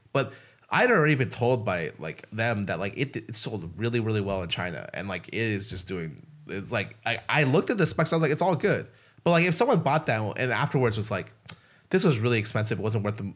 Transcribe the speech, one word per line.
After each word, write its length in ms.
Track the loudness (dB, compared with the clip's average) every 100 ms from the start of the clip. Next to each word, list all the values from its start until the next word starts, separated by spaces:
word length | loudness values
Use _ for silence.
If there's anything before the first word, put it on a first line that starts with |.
| _
But 180 | -2 -2 -6 -20 _ -2
I'd 200 | 2 4
already 240 | 4 4
been 160 | 4 0
told 360 | 0 0 2 0
by, 260 | -2 -4 -8
like, 280 | -10 -12 -10
them 360 | -2 -2 0 -2
that, 120 | -4
like, 160 | -4 -4
it, 180 | -6
it 220 | -6 -8 -8
sold 340 | -6 -8 -10 -6
really, 240 | -2 0
really 220 | 0 0
well 200 | 0 -2
in 60 | -4
China, 400 | -4 -4 -6 -10
and, 120 | -8 -6
like, 220 | -8 -6
it 60 |
is 340 | -2 -2 -2 -4
just 180 | -8 -6
doing, 400 | -6 -6 -10 -18 -18 -10
it's 260 | -10 -4
like, 240 | -4 -4 -6
I, 140 | -6 -4 0
I 140 | 2
looked 240 | 4 4 2
at 80 | 2
the 100 | 0
specs, 260 | 0 0
I 40 | 2
was 60 |
like, 100 | 2
"It's 100 | 2
all 140 | 0 2
good." 300 | 2 0 -4 -16 _ _
But, 100 | 2
like, 120 | 4
if 100 | 4
someone 260 | 4 4 4
bought 260 | 4 2 2
that 140 | 0 -2 -2
and 160 | 0
afterwards 440 | 0 2 2 2 0
was 140 | -2
like, 220 | -4 -6 _ -18 -18 _ _ 0
"This 140 | 2
was 140 | 4 4
really 200 | 2 2
expensive, 400 | 0 -2 -2 -2
it 40 |
wasn't 220 | 0 0
worth 120 | 0 -4
the, 160 | -8